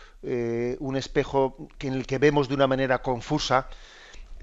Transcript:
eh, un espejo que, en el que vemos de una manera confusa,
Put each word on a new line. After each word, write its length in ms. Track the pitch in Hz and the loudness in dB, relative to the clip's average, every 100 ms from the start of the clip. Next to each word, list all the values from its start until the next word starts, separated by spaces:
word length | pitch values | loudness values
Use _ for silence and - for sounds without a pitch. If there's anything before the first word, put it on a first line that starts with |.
| - - | -20 -14
eh, 560 | - 123 117 117 120 127 | -6 -4 -2 -2 -2 -4
un 160 | 139 135 | -4 -4
espejo 720 | - 147 135 139 135 - 151 - | -2 -2 0 2 0 -2 -16 -10
que, 120 | 139 | -6
en 60 | |
el 120 | 131 120 | -4 -4
que 100 | 131 | 4
vemos 320 | 147 147 127 | 4 6 2
de 60 | |
una 120 | 135 135 | 4 2
manera 360 | 131 131 123 | 4 2 0
confusa, 680 | 135 120 - 151 - 127 - - - - - - - - | 0 -4 0 -2 2 0 0 -10 -20 -20 -20 -18 -16 -14